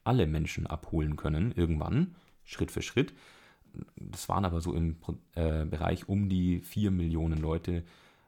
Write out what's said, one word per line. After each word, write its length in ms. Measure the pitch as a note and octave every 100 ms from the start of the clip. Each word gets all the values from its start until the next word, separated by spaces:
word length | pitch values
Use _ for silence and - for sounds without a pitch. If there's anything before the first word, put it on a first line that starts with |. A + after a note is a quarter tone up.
alle 240 | - B2+ E2
Menschen 400 | D#2 D#2 - E2
abholen 480 | D#2+ - E2 D2+ D2+
können, 380 | D#2 D#2 G#2+
irgendwann, 640 | - E2+ D#2 D#2+ G#2 F#3 - - -
Schritt 280 | - - -
für 100 | -
Schritt. 320 | - - - - - - - - _ - - -
Das 340 | - G2 -
waren 160 | F2+ F#2+
aber 160 | E2+
so 120 | E2+
im 260 | - E2 E2
Pro-, 180 | - E2+ -
äh, 320 | - D#2+ D#2+ D#2
Bereich 420 | E2 E2+ F#2 -
um 220 | G2 G2+
die 320 | F#2 F2+ F2
vier 300 | - - G#2
Millionen 480 | F#2+ E2+ E2 D#2+ D#2+
Leute, 440 | D#2 E2 - E2+ E2+ - - _